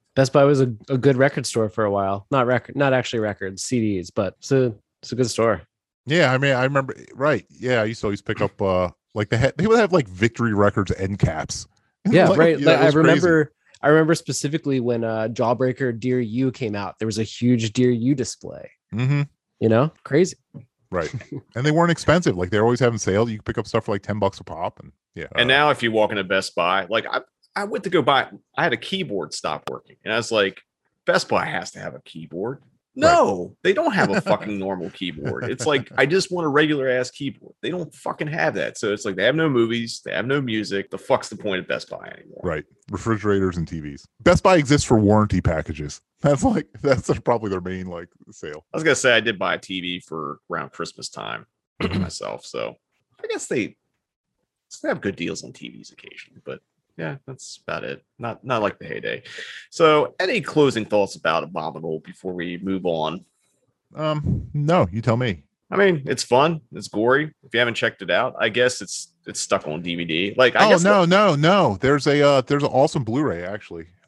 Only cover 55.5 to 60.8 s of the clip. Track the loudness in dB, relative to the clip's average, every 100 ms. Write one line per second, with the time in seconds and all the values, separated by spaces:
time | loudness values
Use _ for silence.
55.5 | -16 -18 -18 -20 -20 -20 -20 -20 -20 -16
56.5 | -16 _ _ _ -12 -10 -10 -14 -18 -18
57.5 | -16 -10 -8 -8 -12 _ _ -12 -12 -4
58.5 | -2 -2 -4 -10 -10 -8 -8 -10 -16 -16
59.5 | -16 -14 2 4 4 2 -2 -2 -2 -2
60.5 | 2 2 2